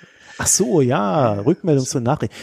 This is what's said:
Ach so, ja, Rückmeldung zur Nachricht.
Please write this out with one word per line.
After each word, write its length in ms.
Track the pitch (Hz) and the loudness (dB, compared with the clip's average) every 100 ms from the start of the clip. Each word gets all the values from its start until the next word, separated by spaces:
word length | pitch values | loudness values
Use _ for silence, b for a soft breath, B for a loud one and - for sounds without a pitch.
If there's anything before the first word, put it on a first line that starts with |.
| B B B B | B B B B
Ach 80 | - | -2
so, 340 | - 247 160 | 0 2 2
ja, 520 | 123 156 202 165 117 | 2 0 0 0 0
Rückmeldung 520 | 101 113 185 180 139 127 | 0 0 0 0 0 0
zur 160 | 135 | -2
Nachricht. 320 | 117 151 113 B | -2 -2 -4 B